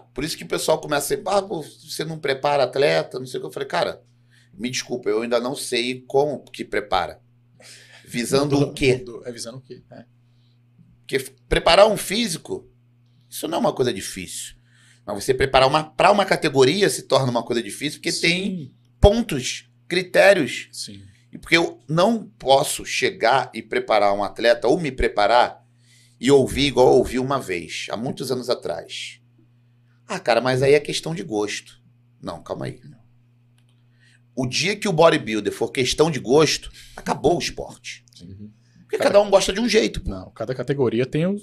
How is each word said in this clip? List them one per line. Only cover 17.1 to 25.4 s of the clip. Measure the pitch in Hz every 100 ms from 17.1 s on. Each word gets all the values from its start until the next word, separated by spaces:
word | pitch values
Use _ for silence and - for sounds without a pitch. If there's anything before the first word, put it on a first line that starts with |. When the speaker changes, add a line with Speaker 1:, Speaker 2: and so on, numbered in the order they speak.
| 135 135
Speaker 1:
uma | 120
coisa | 113 117
difícil, | 104 - 139 147
porque | 165
Speaker 2:
Sim. | 165
Speaker 1:
tem | 170 180 196 185 139 - _ _
pontos, | 208 226 226 139 120 - - _ -
critérios. | 180 180 175 185 196 123 - -
Speaker 2:
Sim. | - - 98 98 _ _
Speaker 1:
E | -
porque | - 165
eu | 170 - -
não | 160 196 233 175 -
posso | 131 135 - - 101
chegar | - - - 113 135 -
e | 110
preparar | 110 120 - 110 101
um | 101
atleta, | 98 - 113 117 113
ou | 170
me | 156
preparar, | 127 117 - 104 120